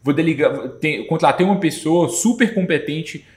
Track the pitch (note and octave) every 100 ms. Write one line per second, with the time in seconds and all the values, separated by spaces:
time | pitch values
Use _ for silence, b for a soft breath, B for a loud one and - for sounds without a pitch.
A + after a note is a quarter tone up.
0 | C3 C#3+ E3 C#3 C#3+ F3+ F#3 - D#3 C#3+
1 | - D#3+ D3+ C3+ F#3 F#3+ E3 - D#3 E3+
2 | E3 - A3+ A#3+ A#3+ G3 F3+ D#3 - D3+
3 | - - b